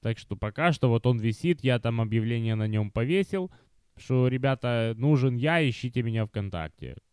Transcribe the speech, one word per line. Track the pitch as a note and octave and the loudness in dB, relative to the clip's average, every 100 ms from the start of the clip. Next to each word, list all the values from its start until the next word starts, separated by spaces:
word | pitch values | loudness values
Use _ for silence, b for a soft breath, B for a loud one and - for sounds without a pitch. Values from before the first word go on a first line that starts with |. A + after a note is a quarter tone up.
Так | - - | -4 -6
что | - G2+ | -6 -6
пока | G#2+ G#2 E3+ | -6 0 0
что | D#3 B2+ | 2 2
вот | A2+ B2 | 4 2
он | A#2+ | 2
висит, | A2 A2 E3+ E3 | 0 -2 0 0
я | C3 B2 | 2 0
там | A#2 A#2 | 0 -2
объявление | A2+ A2+ A2 A#2 A2+ | 0 0 0 -2 -2
на | A2 G#2+ | 0 0
нем | G#2+ G#2 | 0 -2
повесил, | - A#2+ F3+ F#3+ G3 F#3 b b _ _ - | -2 0 0 0 -4 -6 b b _ _ -20
что, | - B2+ B2+ | -2 2 2
ребята, | B2+ C3+ C3+ B2+ A#2+ A2+ A2+ | 2 0 -2 -2 0 -2 0
нужен | C3+ D3 C3 A#2+ | 2 4 4 0
я, | C#3 E3 D3+ | 0 2 0
ищите | A#2 B2+ B2 | -2 -4 -4
меня | A#2 A2+ | -2 -2
ВКонтакте. | G#2+ - G2 F2 D#2 _ B1+ B1 _ | -2 -4 -6 -6 -8 _ -14 -14 _